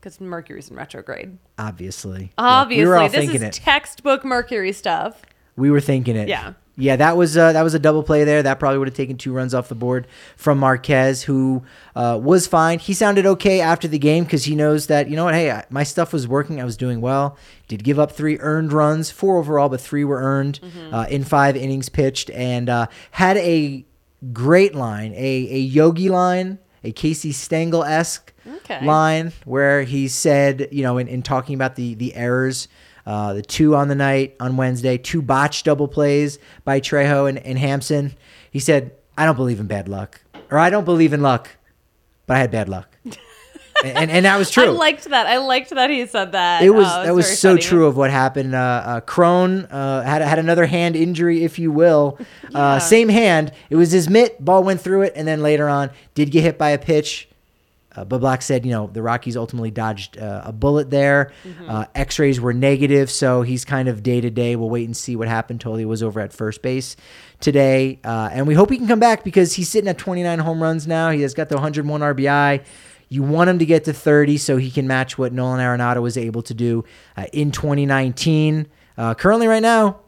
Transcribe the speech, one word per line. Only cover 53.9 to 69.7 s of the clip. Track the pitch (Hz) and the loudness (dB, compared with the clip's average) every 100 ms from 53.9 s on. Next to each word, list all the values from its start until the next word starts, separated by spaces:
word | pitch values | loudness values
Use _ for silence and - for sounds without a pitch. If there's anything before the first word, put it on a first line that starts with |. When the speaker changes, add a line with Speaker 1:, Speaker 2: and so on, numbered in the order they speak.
Speaker 2:
his | 185 160 | 4 4
mitt. | 202 240 - | 4 4 0
Ball | 139 190 | 2 4
went | 185 190 | 4 0
through | - 190 | 0 0
it, | 196 - | 0 -2
and | 160 | -4
then | 156 | -2
later | 151 151 147 | 0 2 2
on | 143 135 127 _ | 0 -4 -8 _
did | - 147 | -2 2
get | 156 | 2
hit | 160 - | 2 2
by | 151 | 0
a | 143 | 0
pitch. | 143 156 147 - - _ _ _ _ _ _ | 0 0 0 -8 -14 _ _ _ _ _ _
Uh, | - | -18
but | 98 127 | -6 -2
Black | 131 127 | 0 -2
said, | - 131 | -2 -2
you | 123 | -2
know, | 117 107 | -4 -4
the | 101 | -6
Rockies | 113 117 120 117 | -4 -4 -4 -8
ultimately | 113 120 110 | -8 -6 -8
dodged, | 110 110 104 98 - | -6 -6 -6 -12 -14
uh, | 107 101 | -10 -10
a | - | -10
bullet | 110 139 143 139 | -4 0 0 0
there. | 139 139 143 139 - | 0 2 2 0 -6
Speaker 1:
Mm-hmm. | 185 165 - | -20 -18 -8
Speaker 2:
Uh, | 110 110 | -8 -6
X-rays | - - - 143 127 | -6 -6 0 2 2
were | 120 | -2
negative, | 120 135 139 139 143 135 | 0 2 2 2 2 0
so | - 139 127 | 0 0 0
he's | 123 127 - | 0 -4 -4
kind | 135 131 | -4 -2
of | 110 | -2
day-to-day. | 107 123 120 110 120 120 | -2 -2 -2 -2 -2 -2
We'll | 113 | -2
wait | 120 117 | -4 -6
and | 113 | -8
see | - | -8
what | 117 113 | -6 -4
happened. | 113 113 117 | -4 -4 -8
Totally | 117 110 | -8 -6
was | 110 110 | -4 -4
over | 113 104 | -4 -6
at | 98 | -10
first | - 110 - | -8 -8 -6
base | 127 131 131 - - - - _ | -6 -6 -8 -16 -20 -20 -20 _
today. | - 143 135 135 135 135 | 0 4 4 4 0 -4
Uh, | 113 113 110 | -8 -6 -4
and | 127 143 | -2 2
we | |
hope | 156 208 | 4 4
he | 262 | 2
can | 233 | 0
come | 233 | 4
back | 240 277 | 4 2
because | - 185 180 | 0 2 2
he's | 185 | 0
sitting | 170 | -2